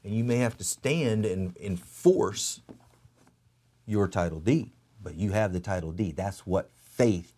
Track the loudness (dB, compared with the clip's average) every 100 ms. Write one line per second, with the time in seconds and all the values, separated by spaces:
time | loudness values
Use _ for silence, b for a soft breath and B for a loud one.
0 | -2 0 2 2 2 -2 -8 -2 0 2
1 | 2 2 0 -2 -4 -6 -6 -6 -8 4
2 | 4 6 0 -4 -8 -8 -16 -20 -20 _
3 | _ _ _ _ _ _ _ _ -2 0
4 | 2 0 -2 -2 2 2 0 -14 _ -16
5 | -12 -4 0 2 0 -2 -2 -4 -4 -4
6 | -4 -2 -6 -6 -2 -2 -2 _ -16 2
7 | 2 2 -6